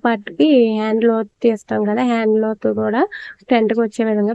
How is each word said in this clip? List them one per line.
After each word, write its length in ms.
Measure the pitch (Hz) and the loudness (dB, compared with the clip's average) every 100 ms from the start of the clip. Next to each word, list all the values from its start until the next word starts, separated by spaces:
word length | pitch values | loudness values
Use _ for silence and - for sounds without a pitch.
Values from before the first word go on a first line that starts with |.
పార్ట్ 260 | 240 220 - 170 | 0 -2 -4 0
కి 100 | 311 262 226 214 | 4 4 4 0
హ్యాండ్ 260 | 220 220 233 | -2 0 0
లోత్ 200 | 226 214 _ | 0 -4 _
తీస్తాం 360 | 233 214 - 214 208 | -2 -2 -4 -2 -2
కదా, 120 | 226 247 | 0 0
హ్యాండ్ 240 | 226 220 220 | 0 0 0
లోత్ 220 | 220 220 220 214 | 0 -2 -4 -2
కూడా 220 | 220 233 403 - - - - | -2 0 -2 -4 -18 -14 -2
ఫ్రంట్ 220 | 240 220 233 | 2 2 0
కి 40 | |
వచ్చే 200 | 226 - 220 | -2 -2 -2
విధంగా 260 | 208 208 | 0 -2